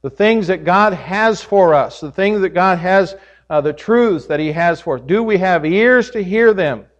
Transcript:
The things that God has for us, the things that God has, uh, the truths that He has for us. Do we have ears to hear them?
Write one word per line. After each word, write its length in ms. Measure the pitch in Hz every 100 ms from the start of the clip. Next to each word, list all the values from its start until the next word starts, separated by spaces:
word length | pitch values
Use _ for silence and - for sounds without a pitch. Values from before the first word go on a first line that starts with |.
The 80 | 139
things 380 | - 208 226 175
that 160 | 185
God 300 | 156 190 208
has 500 | 175 127 196 220 208
for 320 | - 202 175 147
us, 240 | 120 -
the 120 | 151
things 300 | 156 196 214
that 80 | 190
God 300 | 170 190 175
has, 360 | 180 190 175 - - _ _
uh, 120 | 151
the 120 | 147
truths 520 | 147 - 233 240 165 -
that 140 | 151
He 120 | 156
has 300 | 151 170 165
for 140 | 170 127
us. 80 | 131
Do 160 | 202
we 160 | 226 196
have 260 | 185 175 151
ears 440 | 190 240 254 240
to 120 | 226
hear 280 | 185 214 233
them? 340 | 196 156 117 -